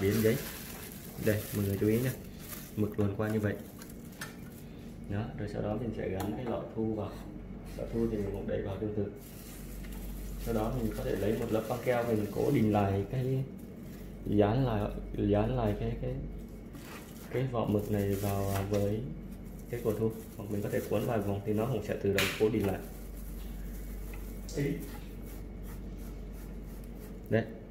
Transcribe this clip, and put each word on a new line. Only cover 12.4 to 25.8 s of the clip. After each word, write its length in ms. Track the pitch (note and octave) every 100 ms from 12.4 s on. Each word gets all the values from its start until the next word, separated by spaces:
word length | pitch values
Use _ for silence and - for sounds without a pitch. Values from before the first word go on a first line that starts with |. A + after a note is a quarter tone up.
| A#2+
định 200 | C#3 A2
lại 300 | G#2 G2 G2 G2
cái, 320 | C3 B2+ C3+ C3+ - - - - - - - -
dán 400 | G#2 G2+ B2+ B2+
lại, 260 | G#2 G#2 - - A2
dán 400 | G#2 G#2 A2+ B2+
lại 160 | G#2+ G2+
cái, 120 | A#2 A#2+
cái, 100 | B2+ C3+ - - - - - - - - - - -
cái 140 | B2 C3
vỏ 140 | A#2+ G#2+
mực 260 | G#2 G#2+
này 220 | G#2 G2+
vào 400 | G2 G2+ G2 G2 G2 G2
với 300 | G#2 G2+ A2 C#3 - - - - - -
cái 100 | A#2+
cổ 100 | A#2 G#2
thu, 120 | A2+ - - -
hoặc 140 | G2+
mình 100 | G#2
có 80 | -
thể 100 | G#2+ -
cuốn 120 | G#2+ C3
vài 140 | A2+
vòng 220 | G2+ G2+ A2
thì 80 |
nó 120 | G#2+ A#2+
cũng 180 | A2+
sẽ 120 | - -
tự 180 | G2+
động 140 | G2 - -
cố 100 | A2
định 180 | G#2+ G2
lại. 120 | F#2 - - - - - - - - - - - - - - - - - - D3 - - - - - - - - - - -